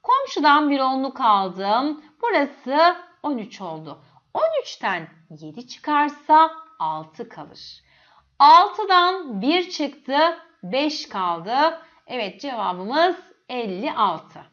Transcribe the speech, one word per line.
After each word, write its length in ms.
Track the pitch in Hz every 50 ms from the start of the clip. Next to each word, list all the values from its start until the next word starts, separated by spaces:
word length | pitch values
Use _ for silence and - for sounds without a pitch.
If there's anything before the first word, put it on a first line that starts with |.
| _
Komşudan 640 | - 508 554 554 539 - 370 285 302 285 302 302 285
bir 100 | 285 269
onluk 420 | 262 262 262 262 269 277 269 -
aldım. 840 | 262 226 208 196 190 185 180 185 196 202 214 247 277 302 302 302 _ - _ _
Burası 720 | - 480 403 311 285 277 - - - 247 269 302 330 349 359 349 - _ _ _ -
on 140 | 294 285
üç 240 | 233 202 - - -
oldu. 420 | 196 175 160 156 160 151 151 - _ _ _ _ _ _ _
On 280 | - 605 659 640 571
üçten 460 | - - - _ - 214 185 170 160 - _ _ _ _
yedi 380 | 160 147 160 156 151 233 247
çıkarsa 840 | - - - - 302 294 294 294 285 285 - _ - 311 311 320 320 320 - - _ _ _
altı 500 | 165 156 156 156 160 156 _ - - -
kalır. 520 | - 170 143 - - - - - - _ _ _ _ _ _ _ _ _ _ _ _ _
Altıdan 1040 | 277 294 320 349 381 403 - - 427 392 370 359 349 359 370 381 339 277 220 190
bir 280 | 202 277 330 370 359 359
çıktı, 680 | - - 302 269 - - _ - 269 285 311 339 330 - - _ _ _ -
beş 460 | 180 214 262 294 311 302 - - -
kaldı. 720 | - 196 185 175 170 165 170 202 233 269 302 330 320 330 - _ _ _ _
Evet, 340 | _ 247 247 214 190 - -
cevabımız 720 | - 285 254 226 196 190 180 175 185 208 262 311 339 381 359 - - _ _ _ _ -
elli 420 | 254 247 233 202 180 180 220 311
altı. 480 | - 254 220 190 165 156 - - _ 156 147 _